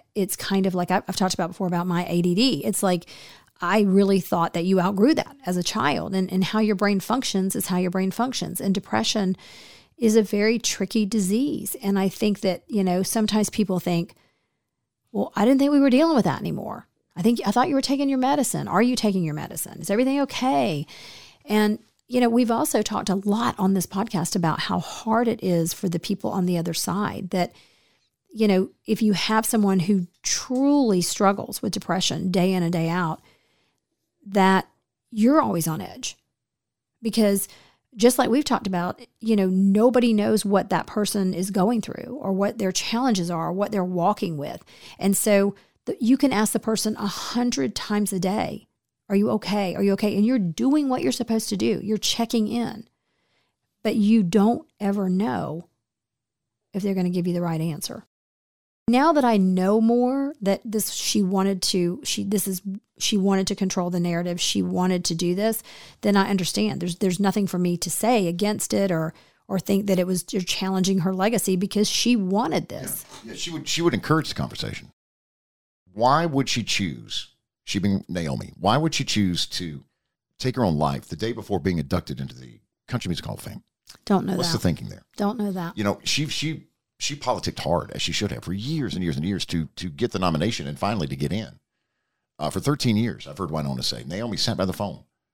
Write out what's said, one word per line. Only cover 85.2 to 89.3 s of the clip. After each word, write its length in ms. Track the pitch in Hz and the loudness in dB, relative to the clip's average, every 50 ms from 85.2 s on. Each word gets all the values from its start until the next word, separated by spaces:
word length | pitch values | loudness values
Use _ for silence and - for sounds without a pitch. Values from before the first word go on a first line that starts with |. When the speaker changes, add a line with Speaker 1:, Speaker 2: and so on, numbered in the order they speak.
| 208 202 220 247 | -2 -2 -2 -2
Speaker 1:
know 120 | 208 202 185 | -4 -4 -4
that. 220 | 185 170 170 - | -4 -6 -8 -6
Speaker 2:
You 80 | - 104 | -4 -2
know, 160 | 101 - - - | -2 -2 -2 -4
she, 240 | - - 113 156 147 | -4 -2 -2 -2 -4
she 400 | - - 143 156 156 - - _ _ _ _ _ _ - | -4 -6 -4 -6 -6 -8 -12 _ _ _ _ _ _ -10
she 180 | - - 143 | -8 -8 -8
politicked 440 | 139 - 123 120 90 - - - - | -6 -4 -4 -4 -2 -2 -6 -6 -6
hard, 320 | - 71 85 82 - - | -4 -2 -2 -2 -2 -4
as 100 | - - | -8 -8
she 100 | - - | -6 -4
should 200 | 80 - 104 95 | -4 -4 -4 -4
have, 120 | 76 57 - | -6 -6 -8
for 100 | - 90 | -8 -8
years 420 | 101 110 139 160 160 131 95 67 | -8 -6 -6 -4 -4 -4 -4 -4
and 80 | 90 92 | -4 -2
years 140 | 85 69 67 | -2 -2 -2
and 80 | 76 | -2
years 200 | 98 | -2